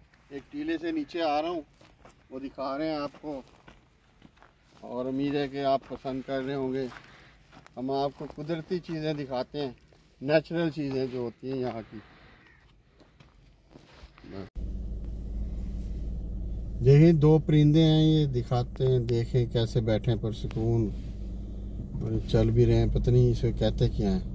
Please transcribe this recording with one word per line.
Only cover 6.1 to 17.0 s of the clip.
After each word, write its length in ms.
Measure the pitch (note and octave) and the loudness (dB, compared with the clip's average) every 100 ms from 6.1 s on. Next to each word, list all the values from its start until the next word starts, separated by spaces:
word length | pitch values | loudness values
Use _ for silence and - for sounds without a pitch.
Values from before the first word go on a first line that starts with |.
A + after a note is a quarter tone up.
| C3 | -8
कर 180 | B2+ C3+ | -6 -6
रहे 140 | C3 C#3 | -4 -4
होंगे। 320 | C3 C3 B2+ A#2+ - - - _ _ - - - | -4 -4 -6 -10 -20 -20 -20 _ _ -20 -18 -10
हम 140 | B2+ | -4
आपको 340 | C#3 C#3 - C#3+ | -2 -2 -6 -12
कुदरती 520 | - D3+ E3 D#3 F#3 | -10 -6 -6 -4 -6
चीज़ें 360 | - E3 D#3 D3 | -6 -6 -4 -4
दिखाते 420 | C3 B2+ B2+ D3 | -4 -6 -6 -6
हैं, 160 | C#3 A#2+ _ _ _ _ | -6 -8 _ _ _ _
Natural 500 | C3+ D#3+ D3+ E3+ E3+ | 2 2 2 -2 -2
चीज़ें 400 | C#3+ C#3 C3+ C3 | -2 -4 -2 -4
जो 120 | B2 | -4
होती 280 | A#2+ A2 C3 | -6 -8 -8
हैं 60 | C3+ | -4
यहाँ 240 | B2 A2+ | -4 -6
की। 160 | G#2+ A2 - - - - - _ _ _ _ _ - _ - _ - _ _ - - - - - - F#2+ F#2+ - - - - - - - - - - - - - - - - - - - - - - - | -10 -16 -20 -20 -20 -20 -20 _ _ _ _ _ -20 _ -20 _ -20 _ _ -20 -20 -20 -20 -20 -16 -14 -12 -8 -8 -6 -8 -8 -10 -10 -8 -8 -6 -6 -8 -8 -8 -6 -6 -6 -8 -8 -8 -8 -8 2
देखिए 280 | A#2+ C#3+ | 8 10